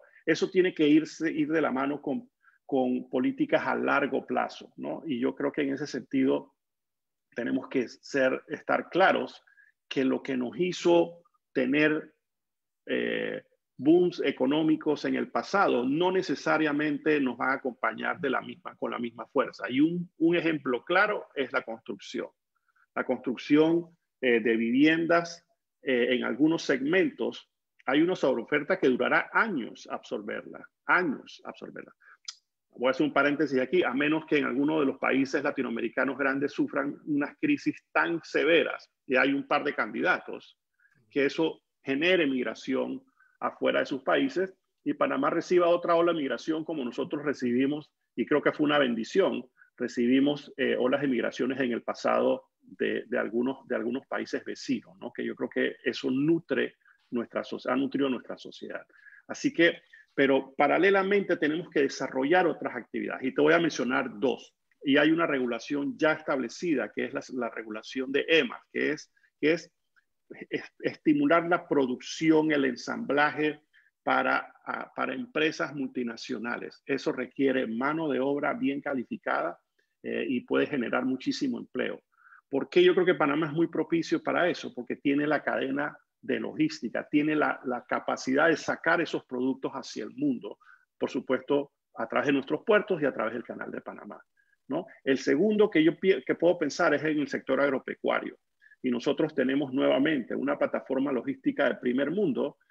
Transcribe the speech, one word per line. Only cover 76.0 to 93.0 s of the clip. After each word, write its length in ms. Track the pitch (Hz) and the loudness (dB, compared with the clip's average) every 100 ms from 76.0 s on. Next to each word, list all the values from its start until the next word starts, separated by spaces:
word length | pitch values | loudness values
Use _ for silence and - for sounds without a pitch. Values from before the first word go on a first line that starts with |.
| 120 117 - 120 117 104 92 - - | -6 -8 -8 -8 -6 -8 -10 -12 -6
Eso 260 | 139 - | -4 -4
requiere 560 | 127 127 - 135 131 113 | -4 -6 0 2 2 -2
mano 420 | 113 135 156 160 | -2 -2 -2 -2
de 100 | 127 | 0
obra 340 | 135 143 143 | 0 0 -2
bien 280 | 131 131 139 | -2 -2 -2
calificada, 800 | 147 139 117 - - 139 160 175 _ _ _ _ | -4 -4 -6 -8 -2 -2 -2 -8 _ _ _ _
eh, 240 | 120 117 120 | -6 -4 -2
y 140 | 123 | -4
puede 240 | - 135 139 | 0 0 0
generar 400 | 143 113 123 127 | -2 -2 -2 -2
muchísimo 540 | 131 - 131 139 117 | -4 -4 -4 -2 -4
empleo. 420 | - 127 113 - _ _ - - - | -6 -6 -4 -6 _ _ -20 -20 -6
¿Por 220 | 139 131 | -4 2
qué 140 | 180 | 6
yo 100 | 180 | 6
creo 120 | 175 175 | 6 4
que 100 | 156 | 4
Panamá 320 | 147 147 160 | 2 2 0
es 60 | |
muy 140 | 151 165 | 0 0
propicio 560 | 165 156 165 160 160 | 0 -2 -2 0 -2
para 240 | - 143 175 | 0 0 0
eso? 240 | 139 - | 0 -8
Porque 220 | - 117 - | -10 -10 -4
tiene 320 | 139 139 147 | 0 0 2
la 160 | 147 | 0
cadena 540 | - 113 131 139 147 - _ _ | 0 -2 -2 -4 -6 -8 _ _
de 180 | - 117 | -4 -4
logística, 680 | 110 - 151 - 113 - - | -4 -2 -2 -2 -8 -6 0
tiene 260 | 147 151 151 | 0 2 2
la, 240 | 135 - 131 | 0 -2 -4
la 200 | 123 - | -6 -4
capacidad 600 | 120 - 127 - 135 165 | -4 -2 -4 -2 2 4
de 100 | 147 | 2
sacar 440 | - 127 - 170 | 0 -2 0 0
esos 240 | 156 151 - | 0 -4 -6
productos 460 | 123 131 131 147 | -4 -2 -2 -6
hacia 300 | 135 - - | -8 -10 -10
el 80 | 107 | -10
mundo, 460 | 120 143 120 101 - _ - _ - | -4 -2 -2 -6 -14 _ -20 _ -6
por 120 | 127 | -4
supuesto, 640 | 139 - 131 - 143 139 _ _ - | -4 -2 -2 0 -2 -2 _ _ -10
a 120 | 113 | -4
través 200 | 123 123 | 0 2
de 60 | |
nuestros 300 | 139 131 151 | 0 0 -4
puertos 380 | - 208 202 180 | 4 4 4 0